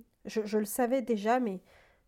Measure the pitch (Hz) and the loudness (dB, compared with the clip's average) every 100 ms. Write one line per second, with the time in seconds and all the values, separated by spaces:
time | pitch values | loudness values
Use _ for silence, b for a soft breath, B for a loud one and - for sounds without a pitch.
0 | - _ 214 220 208 214 214 - 240 269 | -20 _ -8 -6 0 0 0 0 0 0
1 | 233 220 208 254 233 190 b b b b | 0 0 2 2 0 -4 b b b b